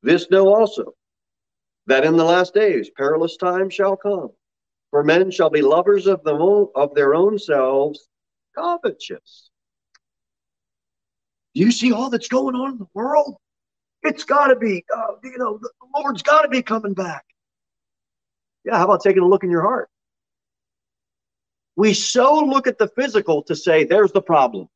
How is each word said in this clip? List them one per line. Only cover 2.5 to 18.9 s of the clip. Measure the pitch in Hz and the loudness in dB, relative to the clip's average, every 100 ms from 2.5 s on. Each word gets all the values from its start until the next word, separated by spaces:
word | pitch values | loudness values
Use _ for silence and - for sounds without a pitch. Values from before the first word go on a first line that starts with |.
days | 202 214 156 - | 0 0 0 -6
perilous | - 139 160 165 - | -6 -2 -2 -4 -4
times | 180 180 196 | -4 -2 -4
shall | 190 196 196 | -2 -2 -2
come. | 202 190 131 _ _ _ _ _ _ | -4 -6 -8 _ _ _ _ _ _
For | 147 147 | 0 2
men | 165 190 | 2 0
shall | 180 160 | 0 0
be | 151 | 2
lovers | 139 160 180 202 190 | 2 2 2 2 0
of | 190 156 | -2 -2
them | 147 | 0
own, | 175 208 202 135 | 2 2 0 0
of | 143 143 | -2 2
their | 139 156 | 2 2
own | 196 208 | 2 0
selves, | 185 143 131 135 147 147 _ _ _ _ _ | -2 0 2 0 -2 -6 _ _ _ _ _
covetous." | - 339 349 226 - - - _ - _ _ _ _ _ _ _ _ _ _ _ _ _ _ _ _ _ _ _ _ _ | -8 -6 -4 -6 -8 -16 -18 _ -20 _ _ _ _ _ _ _ _ _ _ _ _ _ _ _ _ _ _ _ _ _
Do | 143 | 0
you | 208 | 0
see | - 247 | 2 0
all | 214 262 | 0 -2
that's | 240 - | -6 -2
going | 254 269 254 | -4 -2 -6
on | 269 | -8
in | 247 | -10
the | 190 | -14
world? | 196 247 302 285 - _ _ _ _ _ _ | -10 -2 0 -2 -8 _ _ _ _ _ _
It's | 311 - | -6 -6
gotta | - 277 285 254 | -2 0 2 2
be, | 220 180 - | 0 -4 -6
uh, | 226 226 - | -8 -8 -10
you | 254 254 | -16 -8
know, | 254 214 | -8 -8
the | 233 _ _ | -14 _ _
Lord's | 285 277 214 | -6 -6 -4
gotta | - 302 294 | 2 2 2
be | 262 | -2
coming | - 220 214 | -4 -6 -4
back. | 190 180 151 _ _ _ _ _ _ _ _ _ _ _ _ _ _ | -6 -8 -10 _ _ _ _ _ _ _ _ _ _ _ _ _ _
Yeah, | - 214 | -4 0
how | |
about | 185 | 2